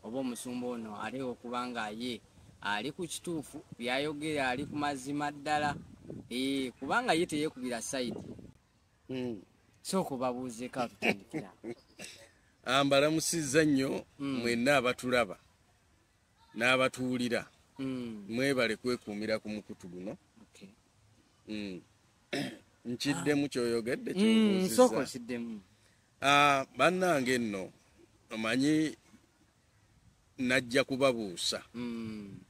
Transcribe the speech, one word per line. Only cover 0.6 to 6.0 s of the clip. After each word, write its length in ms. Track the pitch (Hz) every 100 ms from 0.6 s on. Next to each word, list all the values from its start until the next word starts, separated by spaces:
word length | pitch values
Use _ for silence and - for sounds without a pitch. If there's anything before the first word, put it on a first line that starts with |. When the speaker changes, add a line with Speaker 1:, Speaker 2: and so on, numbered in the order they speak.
| 123
Speaker 1:
ono 240 | 120 110 104
aleka 240 | 107 127 127
okuba 420 | 120 120 123 123
nga 220 | 120 107
ye 300 | 110 123 113 - - - -
ali 300 | 101 104 123
ku 160 | - 170
kituufu, 560 | - - 165 131 160 - -
byayogera 720 | 120 131 147 147 156 151 131
ali 160 | 127 135
ku 100 | 147
mazima 560 | 147 139 131 143 147
ddala. 440 | 147 143 151 147 143 - -